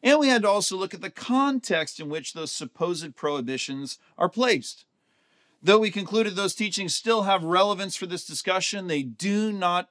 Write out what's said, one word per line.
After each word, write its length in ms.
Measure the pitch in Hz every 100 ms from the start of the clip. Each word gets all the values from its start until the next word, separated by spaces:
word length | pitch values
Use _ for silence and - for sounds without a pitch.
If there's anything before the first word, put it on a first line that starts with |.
and 160 | 247 294
we 100 | 277
had 140 | 240
to 60 | 208
also 280 | 202 - 190
look 180 | 190
at 80 | 190
the 80 | 190
context 920 | - - 254 277 269 - 170 156 -
in 80 | 151
which 240 | 156 147
those 200 | 160 156
supposed 640 | - 143 - 170 175 160 -
prohibitions 840 | 151 143 123 131 - 135 139 - _ -
are 140 | 175
placed. 560 | 220 247 160 - - _ _ _ _ _ _ _ _
Though 160 | 160 208
we 120 | 214
concluded 460 | 202 180 214 208 185
those 180 | 196
teachings 400 | - 208 190 180
still 280 | - 226 226
have 200 | 196 196
relevance 540 | 165 180 202 190 196 -
for 100 | 180
this 200 | 175 -
discussion, 600 | 151 - 190 185 202 185
they 160 | 147
do 500 | 135 110 190 208 214
not 360 | 202 180 175 180